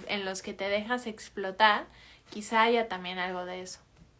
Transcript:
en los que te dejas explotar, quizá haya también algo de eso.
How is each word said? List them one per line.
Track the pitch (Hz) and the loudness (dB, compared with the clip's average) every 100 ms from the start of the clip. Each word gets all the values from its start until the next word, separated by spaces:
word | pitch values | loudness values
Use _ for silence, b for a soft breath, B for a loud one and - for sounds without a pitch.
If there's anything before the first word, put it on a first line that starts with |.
| - | -4
en | 202 | -4
los | 190 190 | -4 -6
que | 214 | -8
te | 196 196 | -6 0
dejas | 208 214 247 240 | 0 0 -2 -4
explotar, | 214 - - 190 190 214 220 - B B B B | -10 -10 -6 -4 6 6 6 -2 B B B B
quizá | 214 208 226 | -10 0 4
haya | 226 233 220 | 6 4 2
también | 185 180 185 | -4 -6 -4
algo | 185 180 180 | -4 -4 -6
de | 180 | -8
eso. | 185 - _ - - | -10 -14 _ -20 -20